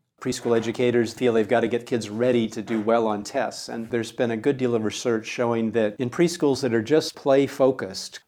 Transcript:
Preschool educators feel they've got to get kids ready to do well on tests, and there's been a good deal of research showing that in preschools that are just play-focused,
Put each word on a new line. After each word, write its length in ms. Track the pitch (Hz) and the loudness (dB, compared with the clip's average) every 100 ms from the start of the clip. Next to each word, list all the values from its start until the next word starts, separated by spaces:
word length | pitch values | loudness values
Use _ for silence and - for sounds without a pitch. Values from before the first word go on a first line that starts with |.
| _ _ | _ _
Preschool 360 | 131 117 120 117 | -6 -2 2 2
educators 560 | 113 110 123 120 110 | 2 0 2 4 2
feel 220 | - 123 | 0 2
they've 120 | 110 104 | 2 2
got 140 | 117 | 2
to 80 | 113 | 2
get 160 | 117 | -2
kids 240 | 117 120 104 | -2 -4 -4
ready 400 | 107 127 123 113 | -2 2 2 0
to 140 | 113 | -4
do 180 | 101 110 | -4 -2
well 260 | 107 117 110 | 2 2 2
on 160 | 107 | -2
tests, 440 | 101 139 113 - - | -4 -4 -4 -6 -10
and 220 | 120 113 | -10 -4
there's 220 | 117 113 | -4 -4
been 180 | - 117 | -2 -2
a 80 | 110 | 0
good 180 | 143 131 | -2 0
deal 180 | 123 | 0
of 80 | 117 | 0
research 440 | 107 - 123 110 110 | -2 -2 -2 -2 -2
showing 460 | - 117 117 113 | -2 0 0 0
that 240 | 113 107 - | 2 0 0
in 100 | 123 | -4
preschools 540 | 143 175 - 147 127 | 0 0 2 0 2
that 100 | 127 | 2
are 80 | 113 | 0
just 340 | 107 151 156 | 2 2 0
play-focused, 1040 | - 143 139 135 - 131 131 95 92 - - | -4 2 4 2 2 2 2 -6 -10 -14 -16